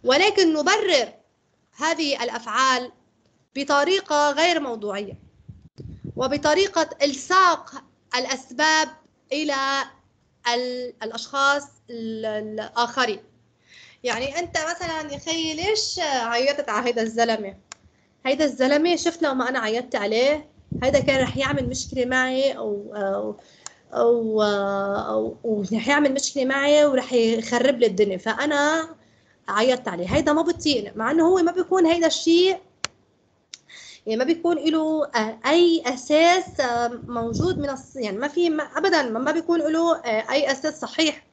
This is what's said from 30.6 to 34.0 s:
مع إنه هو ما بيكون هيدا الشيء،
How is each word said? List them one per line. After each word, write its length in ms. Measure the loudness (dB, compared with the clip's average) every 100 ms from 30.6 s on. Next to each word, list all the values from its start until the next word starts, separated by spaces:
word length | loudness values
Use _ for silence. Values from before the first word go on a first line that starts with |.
| -2 -2 -4 -6
مع 140 | 0
إنه 160 | 4 4
هو 100 | 4
ما 160 | 2
بيكون 340 | 0 0 2 4
هيدا 200 | 4 2
الشيء، 540 | 2 2 4 4 0 _ _ -12 _ _ _ _ _ _ -20 _ -20 -20 -14